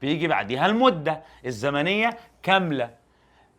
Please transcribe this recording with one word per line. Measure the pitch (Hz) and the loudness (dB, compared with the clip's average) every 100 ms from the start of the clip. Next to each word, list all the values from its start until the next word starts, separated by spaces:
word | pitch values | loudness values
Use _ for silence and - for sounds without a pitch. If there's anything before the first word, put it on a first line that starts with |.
بيجي | 135 156 160 | -4 -2 0
بعديها | 104 104 127 180 | -2 -2 0 2
المدة | 220 262 170 147 156 - - 127 | 4 4 2 -2 -6 -8 -12 -10
الزمنية | 117 143 143 165 202 233 226 - _ | -6 -2 -2 0 0 0 -4 -12 _
كاملة، | - 190 175 139 117 - _ _ _ _ _ | 0 2 2 -2 -4 -8 _ _ _ _ _